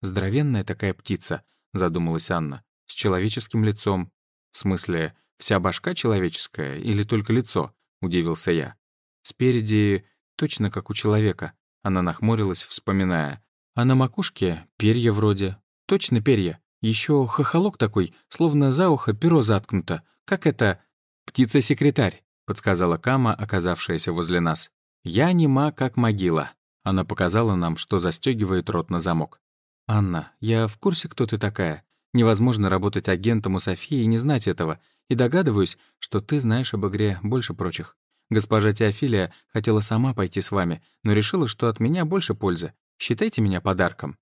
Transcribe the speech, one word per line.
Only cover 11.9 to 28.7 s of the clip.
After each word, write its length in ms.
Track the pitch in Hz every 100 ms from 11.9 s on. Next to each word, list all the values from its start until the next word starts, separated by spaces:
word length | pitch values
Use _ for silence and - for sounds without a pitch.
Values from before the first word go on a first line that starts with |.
| 92
нахмурилась, 600 | 87 82 107 113 101 87
вспоминая. 800 | - - - 98 92 85 71 71 _ _ _ -
А 100 | 123
на 100 | 131
макушке 720 | 131 - - - 92 80 - -
перья 340 | 104 120 117
вроде. 460 | 104 104 98 95 101 _ _ -
Точно 360 | 196 - 120
перья. 380 | 123 113 87 80 _ _
Еще 440 | 110 110 - 147 123
хохолок 520 | - 143 165 202 -
такой, 360 | 104 104 87 - -
словно 440 | - 165 147 135
за 180 | 135 185
ухо 240 | 143 -
перо 280 | 107 165 160
заткнуто. 640 | 113 101 - 98 - 82 - _ -
Как 220 | 190 156
это? 340 | 117 107 90 _ _ _ _ -
«Птица-секретарь», 1000 | - 123 143 - 147 147 143 98 - _ _ -
подсказала 460 | 101 - 87 87 82
Кама, 360 | 123 131 120
оказавшаяся 800 | - 104 101 87 85 - 82 -
возле 300 | 85 82 87
нас. 300 | 85 78 - _ _ _ 85
«Я 260 | 92 165
нема, 400 | 175 151 135 147
как 240 | - 131 123
могила». 560 | 113 104 90 80 71 - _ _
Она 220 | 98 95 87
показала 500 | 82 90 104 113 92
нам, 220 | 85 80
что 220 | - 98
застегивает 680 | 87 82 135 117 95 92
рот 200 | 82